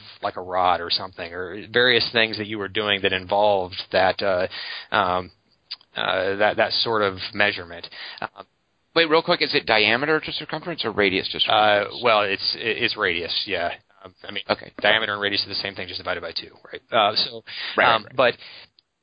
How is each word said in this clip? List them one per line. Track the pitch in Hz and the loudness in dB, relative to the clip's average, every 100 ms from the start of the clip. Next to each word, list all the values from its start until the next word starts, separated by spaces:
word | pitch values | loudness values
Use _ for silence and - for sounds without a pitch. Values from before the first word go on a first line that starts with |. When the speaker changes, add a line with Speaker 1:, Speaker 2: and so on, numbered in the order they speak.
| - - | -10 -10
Speaker 1:
like, | 101 98 | -8 -8
a | |
rod | 92 92 90 85 | -4 0 2 2
or | 87 | 0
something, | - 92 95 87 | -4 -4 -10 -10
or | 87 92 101 95 | -8 -8 -10 -2
various | 117 123 117 - | 2 4 4 2
things | 120 110 104 | 2 0 0
that | 104 | -6
you | 110 | -6
were | 98 | -4
doing | 98 104 98 | -2 0 2
that | 95 | 2
involved | 95 92 101 104 101 90 90 - | -2 0 2 4 2 0 -8 -2
that, | 95 92 92 | 2 2 2
uh, | 101 90 92 - - - - | 0 0 -2 -4 -12 -12 -4
um, | 110 92 90 90 _ _ _ - - _ - | 0 2 0 -2 _ _ _ -16 -16 _ -4
uh, | 110 92 95 98 | -2 0 0 2
that, | 104 85 | 2 4
that | 104 | 0
sort | - 120 110 | 0 0 2
of | 101 95 - | 0 -2 -4
measurement. | 101 104 98 87 85 - - - - | 0 0 0 -8 -14 -16 -16 -16 -10
Um, | 101 98 98 _ _ _ _ | -10 -10 -20 _ _ _ _
Speaker 2:
Wait, | 165 165 | 0 4
real | 160 | 4
quick, | 165 175 | 4 2
is | 147 143 | 2 0
it | - | 2
diameter | 110 107 117 147 156 | 4 4 4 2 0
to | 160 | -2
circumference | - 156 160 175 156 | -8 -8 -8 -8 -6
or | 117 | -2
radius | 98 101 92 - | 2 4 2 -2
to | - | -2
Speaker 1:
Uh, | - 107 107 104 101 | 2 4 6 4 2
Speaker 2:
circumference? | - | -2
Speaker 1:
well, | 120 107 | 2 2
it's, | 101 98 - - | 2 -2 -4 -4
it's | 113 104 113 - | -2 0 -2 0
radius, | 101 85 82 - - | 0 0 -4 -6 -4
yeah. | 90 85 - _ 98 | -2 -4 -6 _ _
Um, | 95 - - | -20 -18 -12
I | |
mean, | 101 98 | -8 -2
Speaker 2:
Okay. | 104 - - | -4 -4 -2
Speaker 1:
diameter | 104 110 110 | 2 2 0
and | 104 | -2
radius | 101 101 101 | -2 -2 -2
are | |
the | 98 | -6
same | 101 95 | -8 -8
thing, | 90 | -10
just | 92 | -8
divided | 92 87 | -6 -6
by | 85 | -6
two, | - 85 - - | -10 -12 -16 -16
right? | 76 - | -16 -2
Uh, | 117 104 107 | 2 2 2
so, | - 117 - - - - | -2 -4 -14 -10 -4 2
Speaker 2:
Right, | 113 | 4
Speaker 1:
um, | 113 | 4
Speaker 2:
right. | 101 131 | 0 2
Speaker 1:
but, | 127 - - - - _ _ _ | 2 2 -8 -20 -20 _ _ _